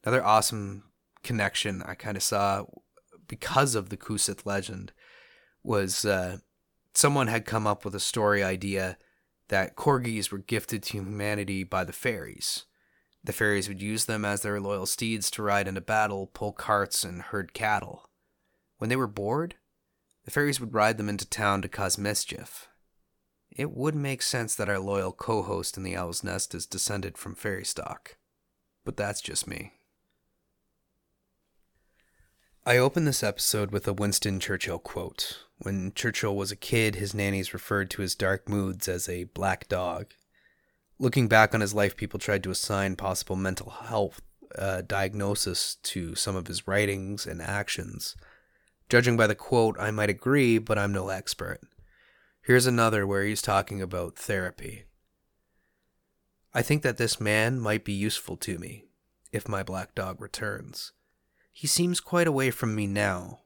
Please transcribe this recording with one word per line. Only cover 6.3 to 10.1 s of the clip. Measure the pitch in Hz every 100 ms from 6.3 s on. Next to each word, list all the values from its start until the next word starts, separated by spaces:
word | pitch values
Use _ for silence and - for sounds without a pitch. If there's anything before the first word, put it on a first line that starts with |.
| 98 _ _ _ _ _
someone | - 147 143 120
had | 113
come | 110 113 107
up | 101
with | 104 98
a |
story | - 117 104 101
idea | 95 95 98 98 92 90 _ _ _ _ _
that | 98 95
corgis | - 151 135 120